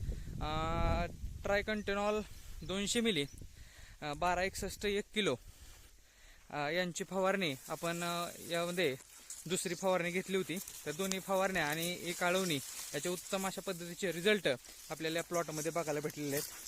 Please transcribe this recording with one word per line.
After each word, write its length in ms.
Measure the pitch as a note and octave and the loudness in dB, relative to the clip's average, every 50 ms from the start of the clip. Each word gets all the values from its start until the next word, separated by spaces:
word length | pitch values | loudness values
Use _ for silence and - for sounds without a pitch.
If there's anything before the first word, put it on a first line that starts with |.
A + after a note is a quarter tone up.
| - - - - - - - - | -2 -2 -2 -4 -4 -6 -4 -4
अ, 640 | C#3+ D3+ D#3 D#3 D#3+ E3 E3 E3+ E3 E3 E3 E3 F3 E3+ E3+ - - - - - - | -2 0 0 0 2 2 2 4 4 4 4 4 2 0 -2 -6 -8 -8 -6 -4 0
ट्रायकंटेनॉल 800 | G3+ G3+ G3+ G3 A3 G#3+ G#3 F#3+ G3+ G3 G3+ G3+ G#3 G#3 G#3+ G3+ - - - - - - - D#3+ | 2 2 2 4 2 0 0 0 0 0 2 2 2 2 2 0 -4 -10 -14 -12 -10 -10 -8 -4
दोनशे 380 | D#3 F3+ G3 G3+ F#3+ - A#3+ | -2 -2 0 0 2 2 4
मिली, 240 | A3+ A#3 G3 D3 C#3+ - - - - - - - - - - - - - - - | 4 4 4 2 0 -2 -4 -12 -14 -14 -14 -16 -18 -18 -16 -18 -16 -16 -12 -8
अ, 120 | D3 D3+ D3 | -6 -6 -2
बारा 300 | D3 F3 F3+ F3+ F3 F#3 | 2 2 2 4 4 2
एकसष्ट 420 | F#3+ F#3 - G3+ F#3 - - - | 0 0 -2 -4 -4 -4 -2 -2
एक 180 | G3+ G3+ G3+ - - - | 0 0 0 -2 -2 0
किलो, 200 | G#3+ G3+ E3 B2+ - - - - - - - - - - - - - - - - - - - - - - - | 2 4 4 2 0 -2 -14 -18 -16 -18 -18 -18 -18 -20 -20 -20 -20 -20 -20 -20 -20 -20 -20 -20 -20 -16 -8
अ, 200 | - D3 D3 C#3+ | -4 -2 -2 0
यांची 340 | D#3+ F3+ F3+ F3 D#3 - F#3+ | 2 2 0 0 -2 -4 -6
फवारणी 520 | - F3+ F#3+ F#3 F#3+ G3 G3 F#3+ D#3 C3+ C3 - - | -4 0 2 4 4 4 4 2 2 0 -2 -4 -6
आपण, 340 | D#3+ D3 E3+ E3+ E3+ E3+ F3 | -6 -4 -2 -2 -2 -2 -2
अ, 260 | F3 F3 E3+ F3 E3+ - - - - | -2 -2 -2 -2 -4 -6 -8 -6 -2
यामध्ये 460 | E3+ E3+ E3+ F3 F3 F3+ F3+ C#3+ B2+ C3 - - - - - - - - - | 0 0 0 0 2 2 4 2 2 0 -6 -16 -20 -20 -14 -14 -12 -10 -4
दुसरी 300 | E3 F3+ F3+ - F#3 F3 | -2 -2 0 0 -2 -2
फवारणी 360 | - F#3+ F#3+ F#3 F3+ E3+ F3 | 0 2 4 4 4 4 2
घेतली 260 | E3+ F#3 F3+ - F#3+ F#3+ | 0 0 0 0 0 0
होती. 200 | F#3 - D#3+ G3 - - - - - | 0 0 -2 -4 -4 -8 -10 -8 -6
तर 60 | D3 | -6
दोन्ही 280 | D3 D#3+ F#3+ F#3+ F#3+ F#3+ | -4 -2 0 0 0 0
फवारण्या 480 | E3+ - G3 F#3+ F#3+ G3 F#3+ F3 D#3 D3 | 0 2 2 4 4 4 4 2 2 2
आणि 300 | D3+ E3 E3 F3 F3+ - | 2 2 0 0 -2 -2
एक 220 | - E3+ F3 - F3+ | -4 -4 -2 2 4
आळवणी 320 | F3 F3 F#3+ F#3+ F3+ D#3 C3+ - - - - - - - | 4 4 4 4 4 2 0 -2 -4 -8 -8 -8 -4 -4
याचे 160 | D3 - F3 | -2 -2 -2
उत्तम 380 | F3+ F3 - - G3+ F#3+ F#3+ F#3+ | -2 -2 -4 -4 -2 -2 -2 -2
अशा 140 | - G3 | -4 -4
पद्धतीचे 500 | F3+ G3 F#3+ E3 F3 E3+ F3 - G3+ F3+ | -4 -4 -4 -4 -6 -8 -6 -2 -2 -2
रिझल्ट 360 | D#3+ F3 E3+ G#3+ G#3+ G3+ - E3 B2+ A#2+ - - - - - - | 0 2 4 4 4 6 4 2 2 2 -2 -14 -18 -14 -8 -8
आपल्याला 300 | D#3+ C#3+ D#3+ D#3+ D#3+ E3+ | -6 -2 -2 0 0 0
या 40 | E3 | 0
प्लॉटमध्ये 480 | - F3 E3+ E3 D#3+ D#3 D#3 D3+ E3 | 2 2 0 0 0 0 -2 -2 0
बघायला 280 | D#3 E3+ D#3+ D#3 D3 D3+ | 0 0 0 2 0 0
भेटलेले 360 | C#3+ D3+ - D3 D3 C#3+ C#3 | 0 -2 -2 -2 -2 0 0
आहेत. 80 | D3 - - - - - | 0 -2 -4 -8 -12 -12